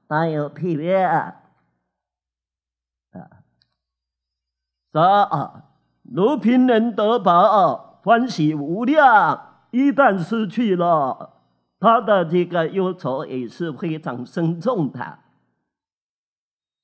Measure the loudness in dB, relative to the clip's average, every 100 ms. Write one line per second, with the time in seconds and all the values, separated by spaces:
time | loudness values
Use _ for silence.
0 | -6 -2 -2 -4 -6 -8 -6 -4 -2 -2
1 | 0 -2 -4 -12 _ _ _ _ _ _
2 | _ _ _ _ _ _ _ _ _ _
3 | _ -20 -20 _ _ _ _ _ _ _
4 | _ _ _ _ _ _ _ _ _ 2
5 | 4 4 2 -2 -6 -14 -20 _ _ _
6 | -10 -2 0 0 2 4 4 2 0 -2
7 | 0 0 2 4 4 4 2 0 -10 _
8 | 0 2 0 -2 -2 -2 -6 -4 0 4
9 | 6 6 2 -2 -8 _ _ -2 0 4
10 | 2 2 -2 -4 -4 -2 0 0 2 0
11 | 0 -6 -14 _ _ _ _ -2 2 2
12 | 2 0 0 -2 -2 -2 -4 -2 -4 -4
13 | -6 -6 -6 -8 -10 -8 -10 -8 -8 -8
14 | -8 -10 -10 -4 -4 -2 -4 -2 -4 -6
15 | -14 -16 _ _ _ _ _ _ _ _
16 | _ _ _ _ _ _ _ _